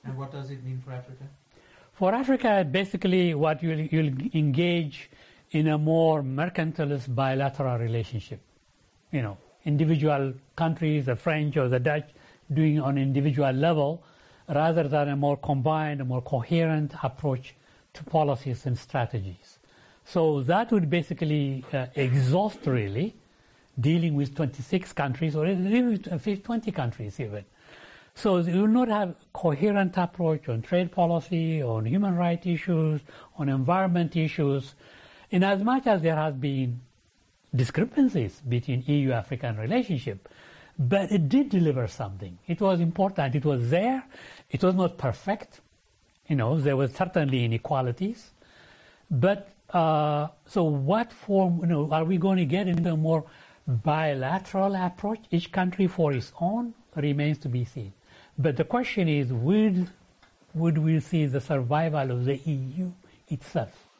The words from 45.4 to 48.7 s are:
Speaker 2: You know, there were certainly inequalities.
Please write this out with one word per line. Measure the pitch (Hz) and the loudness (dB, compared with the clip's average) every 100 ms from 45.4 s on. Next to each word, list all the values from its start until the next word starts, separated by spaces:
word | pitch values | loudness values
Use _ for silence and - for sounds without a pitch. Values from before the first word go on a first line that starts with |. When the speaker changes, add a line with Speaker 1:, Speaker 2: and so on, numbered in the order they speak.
| - - _ _ _ _ _ _ _ | -8 -20 _ _ _ _ _ _ _
Speaker 2:
You | 143 | 0
know, | 113 156 | 2 2
there | 143 131 | 2 2
were | 135 | 0
certainly | - 185 185 143 127 | -2 -2 0 0 0
inequalities. | 120 113 - 139 127 123 196 240 - _ - - - | 0 -2 -2 -2 -2 -2 -6 -6 -16 _ -20 -20 -20